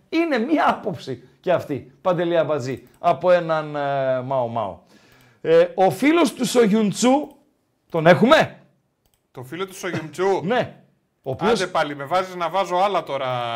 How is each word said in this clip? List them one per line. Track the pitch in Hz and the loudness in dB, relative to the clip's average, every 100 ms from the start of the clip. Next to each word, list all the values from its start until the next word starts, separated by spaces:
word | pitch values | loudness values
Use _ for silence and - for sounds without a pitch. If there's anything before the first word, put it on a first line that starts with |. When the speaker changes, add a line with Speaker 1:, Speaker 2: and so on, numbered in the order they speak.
| - | -6
Speaker 1:
Είναι | 320 339 247 | -2 0 0
μία | 254 302 240 | 0 2 2
άποψη | - 214 143 - 120 - _ | 0 -6 -8 -10 -12 -14 _
και | 180 | -2
αυτή, | 165 - 131 - _ | -2 -2 -8 -10 _
Παντελή | 185 175 170 170 | -2 0 0 0
Αμπατζή, | 147 147 127 120 - - | 0 -2 -4 -10 -12 -4
από | 175 165 180 | -2 0 4
έναν, | 180 165 156 151 147 | 2 2 -4 -4 -4
ε, | 143 139 131 131 | -2 -2 -2 -2
Μάο | 127 135 117 | -2 -4 -2
Μάο. | 120 101 92 _ _ _ _ _ _ | -4 -6 -10 _ _ _ _ _ _
Ε, | 160 165 175 190 | 4 4 4 4
ο | 190 | 2
φίλος | - 277 339 277 | 2 2 4 2
του | - 226 | 0 0
Σογιουντσού, | 247 220 220 208 - 247 285 294 - _ _ _ _ _ | 2 4 4 0 2 2 2 0 -16 _ _ _ _ _
τον | 165 160 | 2 4
έχουμε; | 165 233 311 131 - _ _ _ _ _ _ _ | 6 6 4 2 -4 _ _ _ _ _ _ _
Speaker 2:
Το | 131 | -18
φίλο | 127 165 190 | -14 -10 -10
του | - | -10
Σογιουντσού; | 190 156 156 151 190 175 | -8 -8 -8 -4 -2 0
Speaker 1:
<laughs> | |
Ναι. | 160 240 156 - _ _ _ _ | -2 -2 -4 -10 _ _ _ _
Ο | 139 | -10
οποίος | 131 202 214 | -2 0 0
Speaker 2:
Άντε | 180 | -2
πάλι, | 170 147 143 | -2 -4 -6
με | |
βάζεις | 139 180 185 180 | -4 -2 -2 -6
να | 165 | -4
βάζω | 190 180 180 | -2 -2 0
άλλα | 202 180 | 0 -2
τώρα | - 139 131 123 117 | -4 -4 -4 -4 -4